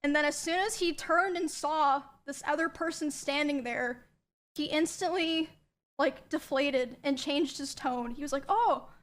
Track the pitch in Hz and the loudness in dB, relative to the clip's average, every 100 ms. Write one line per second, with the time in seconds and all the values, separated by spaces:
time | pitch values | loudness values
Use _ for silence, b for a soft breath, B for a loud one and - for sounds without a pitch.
0 | 285 294 294 294 - 339 403 427 349 302 | 2 2 2 0 -2 0 0 0 -2 -2
1 | - 330 381 349 330 - 285 311 294 277 | 0 2 2 0 -2 -2 -2 2 4 2
2 | 277 - - 277 - 294 330 - 330 320 | 0 -20 -12 -10 -2 0 0 0 -4 -2
3 | 302 277 - 277 294 285 240 240 247 247 | -4 -4 -2 0 2 0 -2 -2 -2 -4
4 | - _ _ _ _ - 294 302 320 - | -12 _ _ _ _ -6 -2 2 0 0
5 | 370 349 330 320 320 - _ _ _ _ | 0 0 2 0 -2 -6 _ _ _ _
6 | - - - 311 - 269 285 269 247 254 | 0 0 -4 -6 -2 0 2 2 -2 -4
7 | 285 269 294 285 294 - 277 - 285 247 | -2 -2 0 0 0 -2 -8 -4 -4 -2
8 | 240 240 285 277 277 415 466 302 - - | -4 -6 -4 -4 0 4 4 2 -2 -20